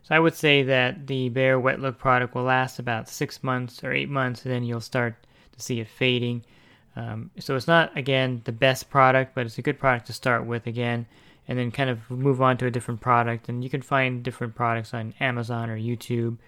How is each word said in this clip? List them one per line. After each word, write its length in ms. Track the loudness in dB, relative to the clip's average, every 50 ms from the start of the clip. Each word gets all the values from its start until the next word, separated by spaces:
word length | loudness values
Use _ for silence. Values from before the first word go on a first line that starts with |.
So 120 | _ 0 2
I 40 | 4
would 160 | 4 4 2
say 280 | 2 2 4 4 4 4
that 420 | 4 4 4 2 2 0 -4 -6
the 240 | -6 -4 -2 -2 -2
Behr 300 | 0 2 4 4 4 4
Wet 200 | 2 0 0 0
Look 180 | -4 -6 -6 -2
product 360 | 0 2 2 2 2 -2 -4
will 80 | -2
last 360 | 0 2 2 2 2 -2 -4 -8
about 300 | -4 -4 -4 -4 -6 -8
six 340 | -8 -6 -6 -6 -6 -6
months 420 | -4 -4 -2 -2 -4 -8 -10 -10 -6
or 80 | -2
eight 160 | -2 -2 -2 -2
months, 360 | -2 -2 -2 -2 -4 -6 -6
and 80 | -4
then 120 | -4 -4 -4
you'll 160 | -4 -4 -6
start 340 | -6 -4 -2 -2 -2 -2 -4 _ _ _ _ _ _ _
to 80 | _ -14
see 200 | -8 -6 -6 -6
it 80 | -6 -8
fading. 560 | -4 -2 0 2 2 2 0 -2 -4 -6 -8 _ _ _ _ _ _ _ _ _ -14
Um, 340 | -12 -10 -10 -10 -10 -12 -14 -14 -12
so 160 | -6 -4 -4
it's 140 | -2 2 4
not, 280 | 4 4 4 2 -2
again, 460 | -6 -2 0 2 2 2 0 -2 -4 -6
the 80 | -6
best 380 | -2 2 4 2 2 2 -2 0
product, 440 | 4 6 8 8 6 4 2 0 -4
but 120 | -6 -6
it's 120 | -6 -6 -4
a 40 |
good 160 | -2 -2 -2 0
product 280 | 2 2 2 2 -2
to 60 | -8
start 320 | -10 -4 0 0 0 0 0
with 220 | -2 -6 -6 -6
again, 400 | -6 -6 -4 -2 -2 -2 -4 -6 -8 _ -20 -20 -20 -20 _ _
and 120 | -6 -4 -2
then 120 | -2 -4
kind 200 | -2 -2 -2 -2
of 200 | -2 -4 -6 -8
move 320 | -4 0 2 2 4 4
on 140 | 4 4 4 2
to 80 | 0
a 40 | -2
different 300 | -2 -2 -4 -6 -8 -2
product. 480 | 2 4 4 4 4 2 0 -4 -6 -8
And 140 | -6 -6
you 80 | -6 -6
can 120 | -6 -6
find 400 | -4 -2 0 0 0 0 -2 -4
different 320 | -6 -8 -6 -6 -8 -8 -4
products 380 | -2 -2 0 0 -2 -4 -6 -8
on 200 | -8 -8 -8 -6 -4
Amazon 500 | -2 -2 -2 -2 -4 -4 -4 -4 -4 -4
or 80 | -6 -4
YouTube 600 | -4 -4 -4 -6 -4 -4 -2 -2 -2 -2 -4 -6 _